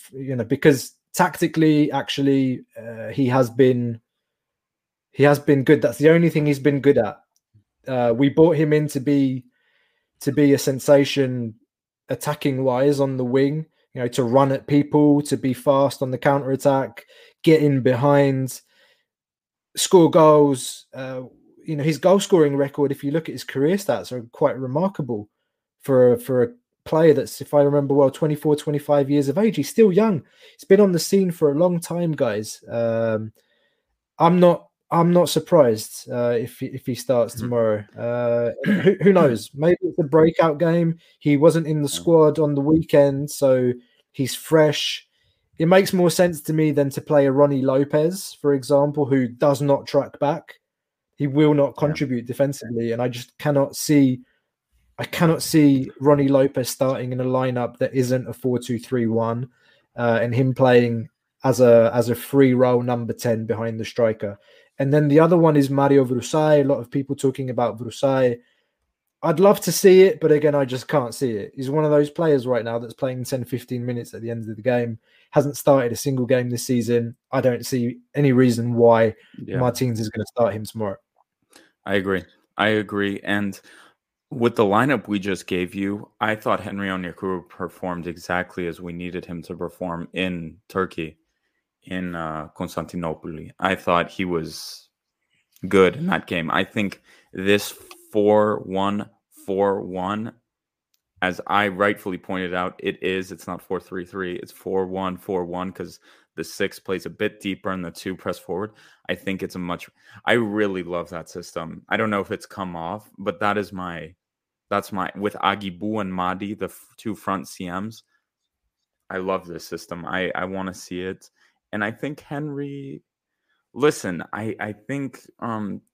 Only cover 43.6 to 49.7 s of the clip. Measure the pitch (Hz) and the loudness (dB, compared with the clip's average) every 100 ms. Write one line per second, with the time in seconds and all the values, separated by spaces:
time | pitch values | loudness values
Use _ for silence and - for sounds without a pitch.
43.6 | 123 123 _ _ _ - 131 - - 160 | 2 -2 _ _ _ -8 -6 -6 0 4
44.6 | 151 147 - - _ _ _ _ _ - | 4 2 -6 -8 _ _ _ _ _ -4
45.6 | 165 185 196 185 175 165 180 160 - 156 | 4 4 4 2 2 2 0 0 -4 0
46.6 | 156 143 143 - - 151 139 135 143 139 | 0 2 0 -2 0 2 4 4 4 2
47.6 | 135 131 139 151 160 190 - - 147 143 | 0 0 2 2 0 -2 -12 -6 0 0
48.6 | 123 143 143 147 139 135 123 - 151 139 | 2 2 2 0 0 0 0 0 0 2
49.6 | 143 | 2